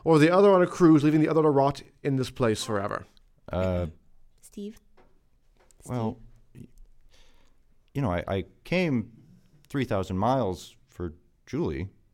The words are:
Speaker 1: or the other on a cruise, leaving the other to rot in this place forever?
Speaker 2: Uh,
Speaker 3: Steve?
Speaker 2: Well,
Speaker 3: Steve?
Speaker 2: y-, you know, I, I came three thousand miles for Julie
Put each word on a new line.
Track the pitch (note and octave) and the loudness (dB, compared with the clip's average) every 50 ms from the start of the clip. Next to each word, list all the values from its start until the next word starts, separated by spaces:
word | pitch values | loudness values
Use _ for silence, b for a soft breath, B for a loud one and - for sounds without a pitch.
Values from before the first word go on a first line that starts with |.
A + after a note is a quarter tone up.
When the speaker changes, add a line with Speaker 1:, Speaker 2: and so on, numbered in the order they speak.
| B | B
Speaker 1:
or | D#3+ E3 D3+ | 2 4 6
the | D3 D#3+ | 6 6
other | F3 F#3 G3 G#3 | 6 6 6 6
on | G3 F3+ | 6 4
a | F3+ E3+ | 2 0
cruise, | - - F3+ D#3+ D#3 D3+ C3+ | 2 4 6 6 8 6 6
leaving | D3+ D3+ D#3 | 4 2 2
the | D3+ D#3+ | 2 2
other | D#3 D#3+ D3+ | 2 2 2
to | D#3 | 2
rot | C#3+ C#3 C3+ C#3 C#3+ - - - _ _ - | 2 2 2 0 -2 -4 -12 -20 _ _ -6
in | D3 C3+ C3 | -4 -2 -2
this | B2+ A#2+ | -4 -6
place | B2+ - C3 A2+ G#2+ G#2 - | -4 -2 -2 -2 -2 -2 -4
forever? | - A2 G2+ G2 G#2 G#2 - F#2 - _ _ _ _ _ _ _ - | -6 -6 -6 -4 -6 -8 -10 -10 -16 _ _ _ _ _ _ _ -8
Speaker 2:
Uh, | - F2 F#2 F#2 F#2 F2+ F2 D#2+ D#2+ - _ _ - - - - _ _ | -4 -4 -2 -2 -2 -2 -4 -6 -8 -14 _ _ -20 -20 -20 -20 _ _
Speaker 3:
Steve? | - - - - G3+ G#3 A3+ - _ _ _ - - _ _ _ _ _ _ _ _ _ _ _ _ _ _ _ - | -20 -20 -18 -16 -14 -14 -16 -18 _ _ _ -20 -20 _ _ _ _ _ _ _ _ _ _ _ _ _ _ _ -14
Speaker 2:
Well, | - B2 B2 A2 A2 B2 - - - - - _ _ | -10 -8 -6 -6 -6 -8 -10 -16 -20 -20 -20 _ _
Speaker 3:
Steve? | - - - | -20 -20 -20
Speaker 2:
y-, | - - - - - - - - - - - - - _ - _ _ _ _ _ _ _ _ _ _ - | -20 -20 -20 -20 -20 -20 -20 -20 -20 -20 -20 -20 -20 _ -20 _ _ _ _ _ _ _ _ _ _ -6
you | C#3 | -4
know, | C#3+ A2 | -2 -2
I, | F2 F2 - - | -2 -4 -4 -4
I | F#2+ G2 F2+ - _ _ _ | -6 -6 -6 -8 _ _ _
came | - E3+ F3+ F#3 E3 C#3 A#2+ G#2+ - - - - _ - _ _ _ _ _ _ _ | -4 -4 -2 -2 -2 -2 -4 -4 -8 -14 -20 -20 _ -20 _ _ _ _ _ _ _
three | - C#3+ C3 | -6 -6 -4
thousand | - A#2 G2 F#2+ - F#2 F#2 | -2 -2 -4 -4 -4 -4 -2
miles | G2+ A#2+ B2+ C3+ A#2+ F#2+ F#2 E2 - - - _ _ _ | -2 -2 0 -2 -2 -4 -6 -8 -12 -18 -20 _ _ _
for | _ - F2+ E2+ D#2 - _ _ _ _ _ | _ -12 -12 -12 -12 -16 _ _ _ _ _
Julie | - - C3 F3 G2 D2 C2+ E2+ G2 - _ _ _ | -10 -8 -6 -6 -6 -6 -8 -10 -12 -14 _ _ _